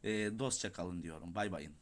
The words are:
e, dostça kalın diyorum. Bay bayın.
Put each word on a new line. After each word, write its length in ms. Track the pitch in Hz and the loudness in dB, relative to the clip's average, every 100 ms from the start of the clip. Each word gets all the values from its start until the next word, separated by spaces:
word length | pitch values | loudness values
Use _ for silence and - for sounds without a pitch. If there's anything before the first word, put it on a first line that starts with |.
e, 60 | 104 107 104 110 | 2 4 2 2
dostça 320 | 135 - 101 | 2 2 -2
kalın 320 | - 90 90 | -2 -2 -2
diyorum. 320 | 82 78 85 90 | -4 -6 -4 0
Bay 160 | 104 | 0
bayın. 220 | 82 76 76 | 0 -6 -12